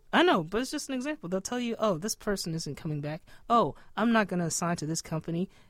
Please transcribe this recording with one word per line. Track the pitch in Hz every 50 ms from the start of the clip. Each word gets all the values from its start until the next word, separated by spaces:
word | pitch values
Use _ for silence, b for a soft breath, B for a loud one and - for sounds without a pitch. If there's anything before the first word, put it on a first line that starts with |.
| - - -
I | 254 339
know, | 370 294 190 156
but | 165 202 226
it's | 262 -
just | 302 285 -
an | - 269
example. | 254 247 302 311 - -
They'll | 170 185 190
tell | - - 247 247
you, | 247 233 220
"Oh, | - 220 214 180
this | 151 185 220 -
person | - - 214 196 190 - 170 160
isn't | 165 - 147 135
coming | - - 160 151 147
back. | 147 147 156 160 b b b b b -
Oh, | 233 233 185 139 b b b b b
I'm | 196 214 233 226
not | 220 202 -
gonna | 180 180 170
assign | 160 - - 175 170 175
to | - 147
this | 151 165 -
company." | - - 165 156 - 170 165 170 190 b b b b